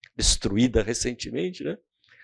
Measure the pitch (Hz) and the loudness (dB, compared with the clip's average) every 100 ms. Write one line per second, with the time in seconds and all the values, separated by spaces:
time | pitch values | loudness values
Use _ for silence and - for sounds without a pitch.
0 | - - - - 107 98 123 110 104 120 | -18 -2 0 2 2 4 4 4 0 -2
1 | 127 120 - 123 180 180 - 196 _ _ | -4 -4 -6 -4 -4 -6 -8 -8 _ _
2 | _ - | _ -20